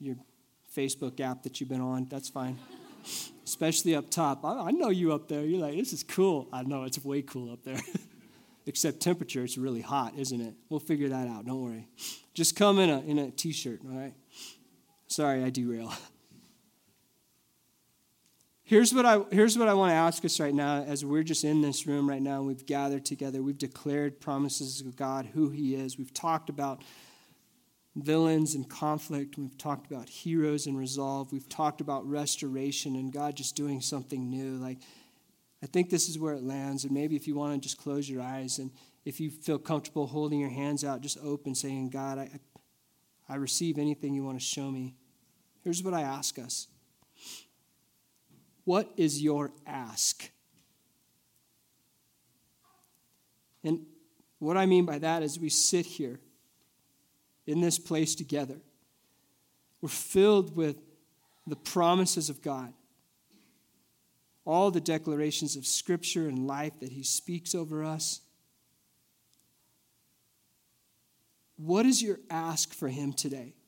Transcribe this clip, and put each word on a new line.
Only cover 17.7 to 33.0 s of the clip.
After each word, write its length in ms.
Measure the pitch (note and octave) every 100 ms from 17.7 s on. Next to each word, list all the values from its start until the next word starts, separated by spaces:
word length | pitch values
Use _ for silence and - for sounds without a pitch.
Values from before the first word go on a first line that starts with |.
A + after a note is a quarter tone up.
| _ _ _ _ _ _ _ _ _ -
Here's 280 | G#3+ A#3
what 100 | B3+
I, 160 | B3 G#3+ G3+
here's 280 | F#3+ A3+ A3+
what 100 | A3+
I 60 |
wanna 180 | G3 F#3
ask 320 | D#3+ E3 D#3+
us 160 | E3+ -
right 140 | D3
now 280 | C#3+ C#3+ C#3+
as 220 | C#3+ C#3+
we're 180 | C#3+ D3+
just 220 | D#3+ D#3
in 160 | D3+ D#3
this 260 | D3 C3 -
room 220 | C#3+ C#3+
right 140 | C3+
now 160 | C#3 C#3
and 80 | C#3
we've 180 | C3
gathered 400 | C3+ C#3 C#3 C#3
together. 380 | C#3 C3+ C#3 C3+
We've 160 | C3+ C#3+
declared 640 | C3 - D3 C#3+ C#3+ C#3+
promises 600 | - C#3 C#3+ - C3+ C3
of 160 | C3 B2+
God, 300 | C3+ C3+ A2+
who 240 | D3+ D3
he 240 | C#3+ C3+
is. 240 | C3+ C3 B2+
We've 160 | B2+
talked 340 | - E3+ D#3+ D#3
about 340 | C#3+ C#3 C3 - - - - _ _ _ _ _ _ _
villains 600 | D3 C#3+ D#3+ D#3+ D#3+ D3+
and 140 | C#3 C3
conflict. 720 | - D3+ D3+ - C#3+ C#3 C#3+
We've 180 | C3+ C3+
talked 340 | D3+ C#3 -
about 180 | C3+ A2+
heroes 580 | - E3+ E3 D3+ D3 D3
and 100 | C3+
resolve. 560 | C3 C#3 C3+ C3+ C3+
We've 160 | C#3 -
talked 320 | - D3+ D3
about 280 | D3 C#3 C3
restoration 880 | D3 D3 - C#3+ C3 C#3 C#3 D3
and 160 | C3